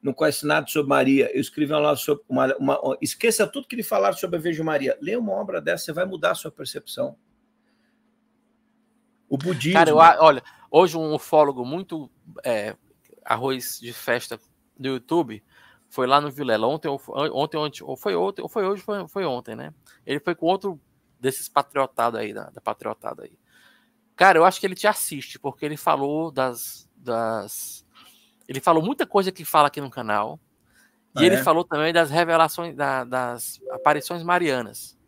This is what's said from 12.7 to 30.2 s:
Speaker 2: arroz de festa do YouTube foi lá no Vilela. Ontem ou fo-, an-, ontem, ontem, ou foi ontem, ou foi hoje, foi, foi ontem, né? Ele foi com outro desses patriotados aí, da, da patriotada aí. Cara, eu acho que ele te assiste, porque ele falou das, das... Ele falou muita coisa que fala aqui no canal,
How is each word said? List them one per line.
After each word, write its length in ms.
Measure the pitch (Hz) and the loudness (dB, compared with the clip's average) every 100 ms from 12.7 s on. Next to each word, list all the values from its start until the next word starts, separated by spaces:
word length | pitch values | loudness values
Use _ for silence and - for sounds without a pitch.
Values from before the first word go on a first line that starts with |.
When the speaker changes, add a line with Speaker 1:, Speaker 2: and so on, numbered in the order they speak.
| - _ _ _ _ | -10 _ _ _ _
Speaker 2:
arroz 540 | - 117 131 131 - - | -4 -2 -2 -4 -6 -12
de 120 | 117 | -14
festa 460 | 120 - 120 - 113 _ _ _ _ | -12 -4 -4 -4 -14 _ _ _ _
do 100 | 127 | -6
YouTube 540 | 131 117 170 135 110 _ _ _ _ _ | -6 -2 0 0 -6 _ _ _ _ _
foi 180 | - 127 | -4 2
lá 140 | 139 | 2
no 100 | 147 | 2
Vilela. 360 | 135 135 110 113 | -6 -2 0 0
Ontem 220 | 151 156 | -2 -4
ou 100 | 139 | -8
fo-, 180 | - - | -8 -6
an-, 140 | 151 | -4
ontem, 240 | - 147 160 | -4 -4 -4
ontem, 260 | 151 - | -6 -8
ou 140 | - 135 | -12 -8
foi 180 | 208 | -4
ontem, 280 | 180 190 196 | -2 -2 -4
ou 60 | - | -8
foi 160 | - 190 | -4 -4
hoje, 160 | 202 | -4
foi, 260 | - 202 170 | -6 -8 -8
foi 160 | 202 | -6
ontem, 320 | 180 123 123 113 | -6 -6 -8 -14
né? 160 | 139 156 _ _ - | -14 -18 _ _ -8
Ele 140 | 143 | -6
foi 140 | - | -4
com 120 | 175 165 | -2 0
outro 320 | 185 202 160 _ _ _ _ | 0 -2 -10 _ _ _ _
desses 300 | 127 131 - | -4 -4 -2
patriotados 720 | - 139 143 135 - 117 113 | -2 -2 -2 -2 0 0 0
aí, 140 | 110 | -6
da, 160 | 104 104 | -8 -14
da 100 | - | -10
patriotada 640 | - 107 110 110 - - | -8 -6 -8 -8 -10 -12
aí. 80 | - _ _ _ _ _ _ _ _ | -16 _ _ _ _ _ _ _ _
Cara, 240 | - 185 165 | 4 6 8
eu 60 | |
acho 160 | 175 - | 6 4
que 60 | 196 | -6
ele 80 | |
te 120 | 180 208 | -2 -2
assiste, 520 | 208 - 151 - - | 0 -4 -8 -12 -10
porque 260 | 139 - | -10 -6
ele 120 | 151 151 | -8 -4
falou 540 | - 143 139 151 165 | 0 0 0 -2 -4
das, 560 | 135 131 120 - - _ | -2 -4 -4 -12 -14 _
das... 880 | _ 123 117 113 113 101 - - - _ _ - _ _ _ _ | _ -6 -4 -2 -4 -8 -12 -14 -16 _ _ -20 _ _ _ _
Ele 140 | 135 | -4
falou 220 | 156 165 | 2 2
muita 240 | 165 294 - | 2 -4 0
coisa 260 | 202 190 | 0 0
que 100 | 185 | -4
fala 240 | 165 156 147 | 0 4 4
aqui 120 | 147 | 2
no 100 | 139 | -10
canal, 480 | 127 113 104 | -8 -2 -2